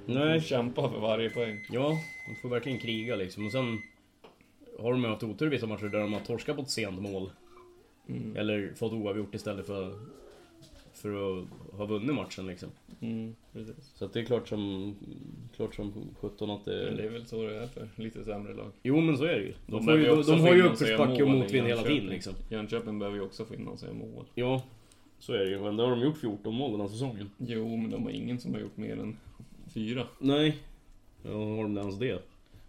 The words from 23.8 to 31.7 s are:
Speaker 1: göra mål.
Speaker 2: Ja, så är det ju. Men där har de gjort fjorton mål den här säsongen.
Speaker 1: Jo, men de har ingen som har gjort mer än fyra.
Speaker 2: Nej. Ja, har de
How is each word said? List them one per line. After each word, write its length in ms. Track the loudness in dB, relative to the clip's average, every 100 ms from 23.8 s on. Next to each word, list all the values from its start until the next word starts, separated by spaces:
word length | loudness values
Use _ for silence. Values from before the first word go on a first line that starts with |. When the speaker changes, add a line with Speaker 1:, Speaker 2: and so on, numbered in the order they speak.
Speaker 1:
göra 100 | -10
mål. 320 | -10 -10 -12 -10 -2
Speaker 2:
Ja, 260 | 0 0 -2 -14 -20 -20 -20 -16
så 140 | -4
är 60 | 0
det 100 | 0
ju. 100 | 0
Men 180 | -2 2
där 60 |
har 80 | 2
de 100 | 4
gjort 160 | 2 0
fjorton 360 | -4 -4 -4
mål 180 | -2 -2
den 100 | -2
här 60 | -4
säsongen. 420 | -4 -6 -6 -10 -10
Speaker 1:
Jo, 400 | -6 -4 -2 -2
men 120 | -2
de 140 | -4
har 60 | -4
ingen 280 | -4 -4 -4
som 140 | -4
har 80 | -6
gjort 160 | -6 -8
mer 200 | -8 -6
än 200 | -8 -10 -16 -20 -20 -18 -10
fyra. 340 | -6 -4 -4 -6 -2
Speaker 2:
Nej. 380 | 2 4 4 2 -6 -20 -20 -20 -20 -16
Ja, 80 | -8
har 320 | -6 -4 -2
de 140 | -2